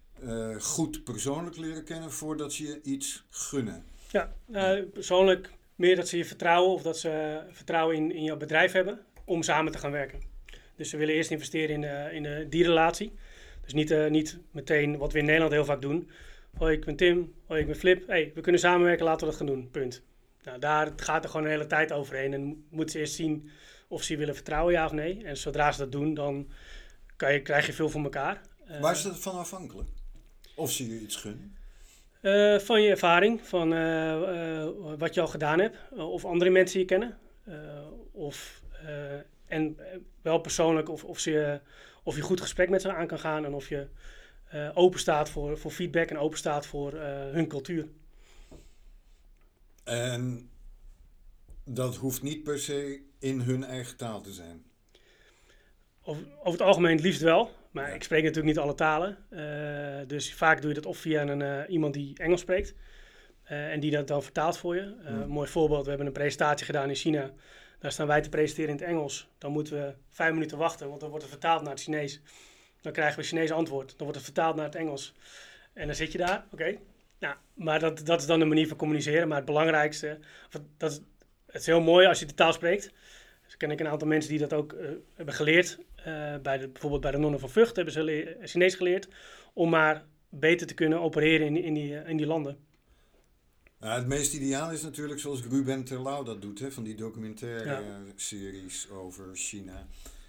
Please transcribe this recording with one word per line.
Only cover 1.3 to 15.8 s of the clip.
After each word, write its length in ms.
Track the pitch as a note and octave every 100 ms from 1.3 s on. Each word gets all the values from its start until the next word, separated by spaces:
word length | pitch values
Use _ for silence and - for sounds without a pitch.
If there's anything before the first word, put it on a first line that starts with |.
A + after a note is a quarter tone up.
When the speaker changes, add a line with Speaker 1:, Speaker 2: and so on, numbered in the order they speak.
| D3 E3+ E3
Speaker 1:
leren 280 | D#3+ D#3+
kennen 280 | - E3 D#3+
voordat 400 | B2+ D#3 D3+ D3+
ze 140 | D3 D3+
je 140 | D3
iets 420 | C#3 C#3 C#3 - _
gunnen. 540 | - - C#3+ G#2+ E2+ - - -
Speaker 2:
Ja, 220 | G#3 E3+ - -
eh, 260 | G#3 F#3+ G3 F#3+
persoonlijk 580 | - - F3+ F#3+ F#3 - - _
meer 220 | - F3 F3+
dat 120 | F3
ze 80 | F3
je 80 |
vertrouwen 480 | D#3+ - E3+ E3+ F#3
of 100 | F#3
dat 160 | E3 D#3
ze 420 | E3 D#3 D#3 D#3 F3+
vertrouwen 460 | - - E3 D#3+ D#3+
in, 160 | D#3
in 100 | F3
jouw 120 | D#3 D3+
bedrijf 360 | C#3+ D#3 F3+
hebben 280 | F#3 F3+ A3+ - -
om 180 | - F3
samen 300 | D#3+ D3+ D#3+
te 60 | D3+
gaan 120 | C#3+
werken. 300 | C#3+ - - - - - - - -
Dus 140 | D3+
ze 60 | D3+
willen 180 | D3+
eerst 160 | D#3 D3+
investeren 440 | D#3 - E3 D#3
in 60 | D3+
de, 280 | D3 C#3+ D3+
in 100 | E3
de 240 | D3 D3 D3
dierrelatie. 640 | D#3+ E3+ E3 E3 E3+ - - - - - -
Dus 80 | -
niet, 180 | D3 D3+
eh, 160 | D#3 D3+
niet 280 | D3+ D#3 E3+ -
meteen 460 | D3+ - D3+ D3 D3
wat 160 | C#3+
we 60 | D3+
in 60 |
Nederland 280 | D3 D#3 D#3+
heel 120 | D3
vaak 180 | C#3 C#3+